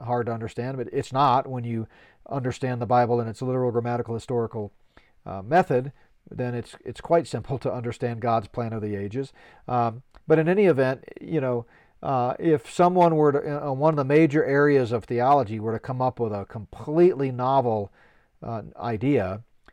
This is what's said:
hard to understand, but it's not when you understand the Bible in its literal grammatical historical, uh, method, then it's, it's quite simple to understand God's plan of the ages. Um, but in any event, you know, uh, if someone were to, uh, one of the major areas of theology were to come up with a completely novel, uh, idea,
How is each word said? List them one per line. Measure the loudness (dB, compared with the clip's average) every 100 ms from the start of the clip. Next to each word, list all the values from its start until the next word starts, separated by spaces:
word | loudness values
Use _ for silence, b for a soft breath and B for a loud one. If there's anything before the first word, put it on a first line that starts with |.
hard | -4 -4 -2
to |
understand, | -6 -8 -8 -8 -6
but | -6
it's | -6 -4
not | 2 4 4 0
when | -6
you | -4 -6 -6 b b b -10
understand | -6 -4 -4 -4 -4
the | 0
Bible | 2 4 0
in | -2
its | -6
literal | -4 -2 0
grammatical | -2 -2 -4 -4
historical, | -8 -4 -4 -4 -6 -10 -12 b b b b
uh, | -12 -10
method, | 0 2 4 0 -2 -10 _ _ -14
then | -8 -6 -6
it's, | -10 -14
it's | -14 -12
quite | 0 0 2
simple | -6 -6 -6
to | -4
understand | -6 -6 -6 -6 -4
God's | -2 0 -2
plan | -6 -6
of | -6
the | -6 -6
ages. | -6 -6 -8 b b b -4
Um, | 0 0 -2 -14 -10 0
but | 2
in | 4
any | 4 4
event, | 4 2 -2 -8 -18
you | -6 -2
know, | 0 -2 -6 b b _
uh, | -4 -2 -2 -2
if | 2 2 0
someone | 2 4 6 4 6
were | 4
to, | 2 -2 -6 -4
uh, |
one | 0 2
of | 2
the |
major | 4 6 6 4
areas | 2 4 6 4 2
of | -2
theology | -2 0 4 4 2 -4
were | -4
to | -6
come | -6 -4
up | -2 -2
with | -4
a | -4
completely | -8 -12 -16 -14 -2 4 4 4 -2
novel, | -2 0 2 2 0 -4 b b b b _
uh, | -10 -10 -12 -10
idea, | -6 -2 0 2 0 -4 -12 _ _